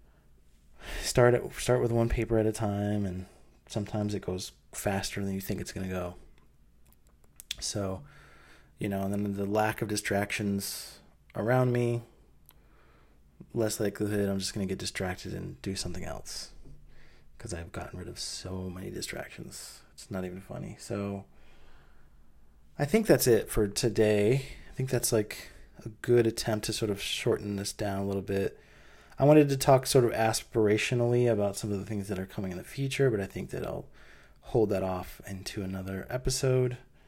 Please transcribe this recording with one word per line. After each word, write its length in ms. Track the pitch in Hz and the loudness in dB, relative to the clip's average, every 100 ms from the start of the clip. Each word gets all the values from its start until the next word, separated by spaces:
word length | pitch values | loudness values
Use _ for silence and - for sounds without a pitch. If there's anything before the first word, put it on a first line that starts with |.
| - - - - - - - - - - | -20 -20 -20 -20 -20 -20 -20 -18 -10 -6
start 320 | - - 123 | 0 6 6
at, 180 | 120 - | 6 0
start 260 | - - 123 | -6 2 2
with 100 | 120 | 4
one 160 | 117 117 | 2 2
paper 300 | - 110 113 | 2 2 2
at 80 | 110 | 2
a 60 | |
time, 520 | 107 107 101 104 104 | 0 -2 0 0 0
and 220 | 98 90 92 - - _ - | -2 -4 -10 -16 -20 _ -10
sometimes 480 | 110 101 110 104 | -6 -4 -2 -2
it 80 | 101 | -4
goes 300 | - 92 - - - | -4 -6 -8 -14 -18
faster 520 | - 107 95 - - | -4 -2 -2 -2 -4
than 100 | 98 | -4
you 60 | 95 | -4
think 200 | - 95 | -4 -6
it's 120 | 92 | -6
gonna 160 | 92 95 | -6 -4
go. 260 | 92 87 - - - - _ - - - _ _ _ - - - - | -4 -6 -10 -20 -20 -20 _ -20 -20 -20 _ _ _ -20 -20 -12 -8
So, 440 | - 104 95 95 - - - - - - - - | -6 -4 -4 -6 -10 -20 -20 -20 -20 -20 -20 -6
you 100 | 104 | -4
know, 140 | 98 | -2
and 100 | 98 | -2
then 220 | 101 104 | -2 -2
the 100 | 98 | -2
lack 380 | 98 107 107 107 | 0 2 2 0
of 60 | 104 | -4
distractions 1120 | 104 - 98 104 - 104 98 - - - - - _ _ - | -4 0 0 0 -2 0 0 -4 -10 -12 -18 -20 _ _ -4
around 360 | 107 127 127 | 2 2 4
me, 300 | 120 120 120 - - - - - - - - - - - _ - - - | 2 2 0 -6 -20 -20 -20 -20 -20 -20 -20 -20 -20 -20 _ -20 -20 -6
less 280 | 120 110 - | -2 0 0
likelihood 480 | 104 98 104 104 98 | -2 0 -2 0 0
I'm 100 | 98 | 0
just 160 | 95 | -4
gonna 120 | 107 95 | -4 -4
get 120 | 95 | -4
distracted 560 | 95 - 92 90 95 | -6 -4 -4 -6 -8
and 260 | 92 90 - | -8 -8 -8
do 140 | 98 95 | -8 -6
something 280 | 92 87 | -6 -6
else, 460 | 82 62 - - - - - - - - - - - - | -6 -8 -10 -12 -12 -14 -16 -18 -18 -18 -18 -20 -20 -16
'cause 140 | - | -10
I've 200 | 82 85 | -10 -8
gotten 260 | - 76 90 | -10 -10 -10
rid 100 | 87 | -12
of 100 | - | -10
so 520 | - - 92 92 92 | -10 -8 -8 -6 -6
many 200 | 90 101 | -8 -8
distractions. 920 | 104 - - - - - - - - - | -8 -8 -8 -10 -12 -14 -14 -16 -18 -20
It's 180 | - - | -20 -8
not 140 | 95 | -6
even 160 | 92 92 | -6 -8
funny. 360 | - 90 104 107 | -12 -10 -10 -12
So 460 | - 101 101 98 - - - - - - - - - - - - - - - - | -8 -4 -4 -6 -10 -20 -20 -20 -20 -20 -20 -20 -20 -20 -20 -20 -20 -20 -16 -4
I 60 | |
think 220 | 147 226 208 | 2 2 6
that's 200 | 135 131 | 6 8
it 240 | 107 - | 6 4
for 180 | - 104 | 0 0
today. 800 | - 120 104 107 104 104 135 - - - | 2 0 4 6 6 4 4 0 -14 -14
I 20 | |
think 140 | - 131 | -6 -2
that's, 240 | 120 - | 0 2
like, 380 | 113 107 - - - - - | 2 0 -6 -14 -18 -20 -16
a 60 | 113 107 | -14 -8
good 260 | - 120 113 | 4 6 6
attempt 400 | 110 - 107 - | 2 -2 -2 -2
to 60 | |
sort 180 | - 107 | -2 -2
of 100 | 98 | -2
shorten 560 | - - 123 - 104 101 | -4 -2 0 0 0 -4
this 160 | 101 | -4
down 260 | - 104 98 | -4 -4 -2
a 80 | 98 | -2
little 160 | 98 | -2
bit. 360 | 95 98 98 - - - - - - - | 0 0 0 -4 -20 -20 -20 -20 -14 2
I 60 | |
wanted 260 | 139 156 143 | 8 10 8
to 60 | 135 | 4
talk 260 | 143 131 | 6 6
sort 220 | - 135 120 | 8 6 6
of 60 | |
aspirationally 1200 | 110 110 110 - 113 104 107 - 123 120 120 120 | 4 2 0 0 2 4 4 2 2 2 4 4
about 260 | 104 101 98 | 4 2 -2
some 140 | 107 | -4
of 80 | 101 | -4
the 60 | |
things 240 | 98 107 98 | -4 -6 -4
that 100 | 92 | -4
are 60 | |
coming 280 | 95 - 95 | -4 -6 -6
in 40 | 87 | -6
the 80 | |
future, 460 | - - 135 135 135 | -8 -4 -4 2 2
but 100 | 104 | 2
I 60 | 95 | -2
think 240 | 95 95 | -6 -6
that 160 | 90 - | -6 -6
I'll 200 | - - - - - - - | -8 -10 -18 -20 -20 -20 -20
hold 300 | - 123 104 | -2 2 4
that 120 | 95 | 2
off 380 | 92 90 92 - - | 0 -4 -6 -14 -12
into 360 | 95 95 107 | -10 -8 -6
another 440 | 95 95 92 95 - | -6 -6 -6 -6 -6
episode. 720 | 127 131 127 131 127 127 123 - - | -4 -2 2 4 4 2 -2 -14 -20